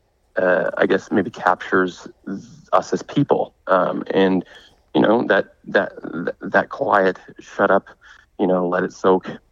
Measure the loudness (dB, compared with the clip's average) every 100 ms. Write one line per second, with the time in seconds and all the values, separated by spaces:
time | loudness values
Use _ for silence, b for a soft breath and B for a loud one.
0 | _ _ _ -2 0 2 0 0 0 0
1 | 0 -2 -2 -2 -2 -2 0 0 0 -4
2 | -18 -16 -10 -10 -12 -20 -2 -2 0 -6
3 | -4 -2 0 0 -2 _ 0 0 2 -2
4 | -2 2 2 2 -4 B B B _ 0
5 | 4 2 2 0 0 _ -4 -2 -2 -8
6 | -12 -8 -8 -8 -2 -2 -2 -4 0 2
7 | 2 -2 -12 -20 -12 -2 2 2 -2 -20
8 | B B B -4 0 0 0 -2 -4 0
9 | 2 2 0 -16 _